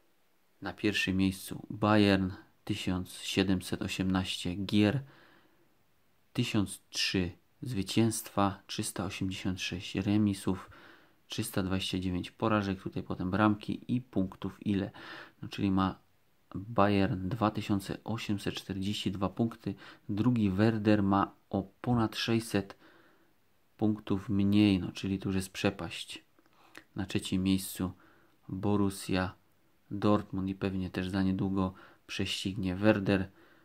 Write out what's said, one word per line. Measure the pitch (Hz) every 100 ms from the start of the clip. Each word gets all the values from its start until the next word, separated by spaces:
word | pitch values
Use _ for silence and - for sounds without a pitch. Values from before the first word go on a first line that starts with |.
| _ _ _ _ _ _
Na | 98
pierwszym | 90 107 98 - 95
miejscu | 95 95 - - -
Bayern, | 110 107 107 101 95 95 92 - _
tysiąc | - 104 - 90 95
siedemset | - - - 92 95 - -
osiemnaście | 95 - 92 92 95 - 90
gier, | 90 95 104 104 131 135 - - _ _ _ _ _ _ _ _ _ _
tysiąc | - 123 107 95 - _
trzy | - - 98 87 - _ _
zwycięstwa, | 117 110 92 - 113 107 - - 98 98 -
trzysta | - 107 -
osiemdziesiąt | 98 - 95 95 98 92
sześć | - 90 -
remisów, | - 95 104 104 98 - 95 - - - - _ _ _
trzysta | - 107 -
dwadzieścia | 95 95 - 95
dziewięć | 92 90 82
porażek, | _ 110 107 98 95
tutaj | - -
potem | - - 90
bramki | 98 107 104 - - -
i | 127
punktów | 127 - 95 - 95 - -
ile. | 98 101 - - - - _
No, | 107
czyli | - 101
ma | 95 95 - _ _ _ _ _
Bayern | - 98 113 101 101 98 92 92
dwa | 113 107
tysiące | 107 104 101 - -
osiemset | - 110 - 101 -
czterdzieści | - - 95 95 104 107
dwa | 95 98
punkty, | - 117 - - 98 - - -
drugi | 101 113 123 101
Werder | 92 113 113 104 107
ma | 98 98 - - _
o | 101 92 _
ponad | - 120 110 -
sześćset | - 113 113 101 98 - - - _ _ _ _ _ _ _ _
punktów | 107 107 - 98 95
mniej, | 98 98 101 104 95
no, | -
czyli | - 98 95
tu | 98
już | 95
jest | 95
przepaść. | - 101 98 85 - - - _ _ _ _ _ - _ -
Na | 95
trzecim | 104 - 95
miejscu | 95 95 95 - 92 92 - _ _ _ -
Borussia | 95 101 101 98 98 - 92 92 - _ _ _ _ _
Dortmund | 104 104 104 101 95 95
i |
pewnie | 95 98 95 92
też | - 92
za | 98
niedługo | 95 95 98 95 92 92 - - -
prześcignie | - 95 - 101 98 92 92
Werder, | 107 104 98 98 92 - - _